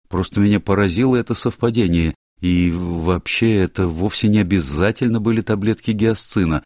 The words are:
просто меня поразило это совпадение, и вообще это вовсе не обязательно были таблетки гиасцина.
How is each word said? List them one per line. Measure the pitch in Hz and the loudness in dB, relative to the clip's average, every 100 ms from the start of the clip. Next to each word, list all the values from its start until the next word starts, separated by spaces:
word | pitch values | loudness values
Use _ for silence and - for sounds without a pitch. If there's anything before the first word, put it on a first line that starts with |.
| - | -8
просто | 87 92 - | -4 -2 0
меня | 101 104 | 2 2
поразило | - 98 98 85 131 127 | 2 0 2 2 2 0
это | - | -2
совпадение, | 117 123 - 120 117 98 85 82 - _ - | -4 -4 -2 0 2 2 2 0 -4 _ -6
и | 90 90 87 | 0 2 2
вообще | 85 87 85 80 90 - - 113 107 | 0 -4 -4 -2 -2 -2 -2 2 2
это | 90 - 92 | 0 -2 -4
вовсе | 80 98 - 107 | -2 -4 0 0
не | 107 | 2
обязательно | 92 95 67 71 98 - 123 113 | 2 0 0 0 -2 0 -2 0
были | 107 113 | 0 -2
таблетки | - 107 104 110 - | -2 -2 -2 -2 -2
гиасцина. | 107 110 110 - 107 87 73 | 0 0 0 -4 -2 0 -2